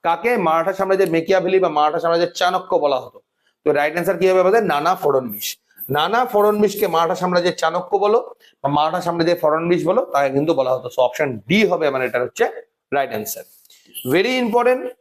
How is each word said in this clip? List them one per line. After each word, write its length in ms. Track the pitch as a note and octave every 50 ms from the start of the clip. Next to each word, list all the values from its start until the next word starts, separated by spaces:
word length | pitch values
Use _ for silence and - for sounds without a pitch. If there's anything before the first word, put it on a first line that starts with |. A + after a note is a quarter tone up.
| _
কাকে 340 | E3+ E3 E3 - A#3 B3
মারাঠা 360 | A3+ F3+ D#3+ D#3+ E3 E3 F#3 F#3
সাম্রাজ্যের 380 | F#3 G3 F#3+ F#3+ F#3+ G3 F3
মেকিয়াভেলি 480 | D#3+ E3 D#3+ - F#3+ F#3 E3 F#3 F#3+ F#3+
বা 100 | F#3 E3+
মারাঠা 320 | D3+ D3 D3+ D3+ D3+ E3+
সাম্রাজ্যের 320 | D#3 E3+ E3+ E3+ E3+ E3+ -
চাণক্য 440 | - F3+ F3+ F#3 F#3 F#3 - F#3+
বলা 240 | E3+ D3+ C#3+ C#3 B2+
হতো? 200 | B2 A#2+ _ - _ _ _ _ _ _ _ _ _
তো 80 | D3+ D3
রাইট 260 | D3 D3 D3+ D#3 F3
আনসার 200 | E3+ F3+ F#3+ E3
কি 120 | F#3 F#3+
হবে 100 | F#3 F#3
আমাদের? 220 | F3+ F3+ G3 A#3 G#3+
নানা 320 | F#3 D3+ C#3+ D3 E3+ F#3
ফডনবিস। 640 | F3+ - D3 C#3 C3 B2+ A#2+ G#2 G#2 - - - _ _ _ _ - - -
নানা 340 | C3+ D3 D#3 F3 G#3 A#3 B3+
ফডনবিসকে 600 | B3 G#3 G#3 G#3 G#3 G#3 G#3 G#3 G3+ G3 G3+ G#3+
মারাঠা 280 | F#3 E3 E3 E3+ E3 F#3
সাম্রাজ্যের 420 | F3+ F3+ F3+ F3+ F3 E3+ F3+ F3
চাণক্য 400 | - - D#3+ E3 F3+ F3+ - -
বলো 380 | G3 G3 G#3 G#3+ A#3+ B3 - - _ _ _ _ _ -
বা 80 | C#3
মারাঠা 300 | C#3+ D3 D3+ D#3+ E3 F3+
সাম্রাজ্যের 360 | - E3+ E3+ E3+ E3 E3+ F3 E3+
ফডনবিস 460 | - D3+ D3+ D#3+ E3 E3+ F3+ E3+ D3+
বলো, 180 | D#3+ F#3+ A#3+ C4+
তাকে 260 | - - C#3+ C#3+ C3+
কিন্তু 240 | C3 C#3 D3 D#3 D#3+
বলা 200 | C3+ C3 B2+ C3
হতো। 140 | B2+ - B2
So 120 | - -
অপশন 380 | B2+ A#2+ - - D#3 C#3 B2 G#2+
ডি 280 | - A#2 E3 G#3 A3
হবে 200 | F3+ F3+ E3 D#3+
আমার, 160 | C#3+ C3+ C3 C3
এটা 180 | A#2+ A2 B2
হচ্ছে 300 | B2 B2 _ - A3+ D4 - - - _ _ _ _ _ -
রাইট 220 | C#3+ C#3 C3 A#2
আনসার। 300 | G#2+ G#2+ - - A2+ - _ _ _ _ _ - _ _ _ _ - -
Very 360 | B2+ C3 F3 G3+ A#3+ B3+ C4 B3
important। 460 | A3+ G#3 A#3+ A#3+ B3 B3+ C4 - - - _